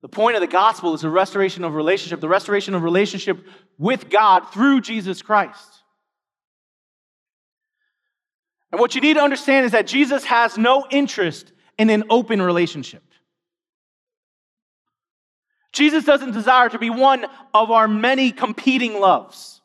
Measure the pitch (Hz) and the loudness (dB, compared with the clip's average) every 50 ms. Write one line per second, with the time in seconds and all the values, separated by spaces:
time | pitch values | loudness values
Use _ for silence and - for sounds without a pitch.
0 | - 135 - 208 214 233 240 214 180 170 - 180 196 220 220 - - 175 160 151 | -20 -16 -4 0 0 2 2 2 -2 0 0 2 2 2 0 0 -4 -4 -4 -4
1 | 156 160 156 180 190 196 - 202 196 190 180 180 175 170 151 156 156 156 190 196 | -4 -2 0 0 0 0 0 -2 -2 -2 -2 -6 -8 -6 -6 -4 -2 0 -2 -2
2 | - 160 170 151 160 156 175 196 196 - 202 196 196 190 196 180 165 170 170 185 | -2 -8 -10 -8 -2 -2 -2 -2 0 -2 -4 -4 -4 -4 -6 -4 -2 -2 0 0
3 | 202 196 - 196 - 208 180 165 - - - - _ _ _ _ 143 202 262 262 | -2 -2 -4 -8 -6 -6 -6 -6 -8 -20 -20 -20 _ _ _ _ -4 -4 -4 -4
4 | - - 175 202 214 208 190 185 - - - 196 233 277 277 262 - - 226 220 | -6 -2 0 2 4 4 4 2 2 -2 -6 -2 0 2 2 0 -2 -4 -8 -8
5 | 190 185 185 - - - 214 208 190 139 - - - _ _ _ _ _ _ _ | -8 -8 -10 -10 -6 -2 0 0 0 -2 -8 -20 -20 _ _ _ _ _ _ _
6 | _ _ _ _ _ _ _ _ _ _ _ _ _ _ _ _ _ _ _ _ | _ _ _ _ _ _ _ _ _ _ _ _ _ _ _ _ _ _ _ _
7 | _ _ _ _ _ _ _ _ _ _ _ _ _ _ _ _ _ _ _ _ | _ _ _ _ _ _ _ _ _ _ _ _ _ _ _ _ _ _ _ _
8 | _ _ _ _ _ _ _ _ _ _ _ _ _ _ - 180 240 240 - 262 | _ _ _ _ _ _ _ _ _ _ _ _ _ _ -2 0 0 0 0 0
9 | 240 294 311 302 285 285 269 269 - - 269 269 262 240 190 226 208 - - 269 | 2 2 2 4 2 0 0 -2 -2 0 2 2 2 2 2 0 0 0 0 0
10 | 294 254 285 269 - - 254 233 233 226 - 214 220 240 262 269 277 269 269 277 | 0 0 0 -4 -2 0 0 2 2 0 0 0 2 2 2 2 0 0 -2 -2
11 | 285 - - - 196 170 143 - - _ _ _ _ _ _ - 220 220 220 214 | -2 -2 -2 -4 -4 -4 -4 -8 -16 _ _ _ _ _ _ 0 2 2 2 2
12 | 214 214 220 247 240 - 233 202 190 180 175 170 175 156 - 156 127 - - 104 | 0 2 0 0 0 0 -2 -2 0 0 0 0 0 -2 -4 -10 -14 -14 -18 -20
13 | _ _ _ _ _ _ _ _ _ _ _ _ _ _ _ _ _ _ _ _ | _ _ _ _ _ _ _ _ _ _ _ _ _ _ _ _ _ _ _ _
14 | _ _ _ _ _ _ _ _ _ _ _ _ _ _ _ _ _ _ _ _ | _ _ _ _ _ _ _ _ _ _ _ _ _ _ _ _ _ _ _ _
15 | _ _ _ _ _ _ _ _ _ _ _ _ _ _ - - 285 302 302 320 | _ _ _ _ _ _ _ _ _ _ _ _ _ _ -4 0 0 2 2 0
16 | 247 285 285 277 269 262 214 214 208 226 254 254 247 233 - - 233 233 226 233 | 2 2 2 2 2 -4 -8 -6 0 2 4 4 4 2 0 -4 -6 -6 -2 2
17 | 262 269 269 262 226 190 - - - _ _ 214 226 220 226 226 220 220 214 214 | 2 2 2 2 -2 -10 -14 -18 -20 _ _ 0 2 4 4 2 4 2 0 0
18 | 220 240 269 262 269 254 - - - 226 214 - - 269 254 262 247 233 214 208 | 0 0 0 2 0 -2 -2 -2 -6 -6 -6 -2 -2 0 0 0 -2 -4 -2 0
19 | 196 190 175 127 101 - - - - - - _ _ | 2 2 2 2 -2 -8 -20 -20 -20 -20 -20 _ _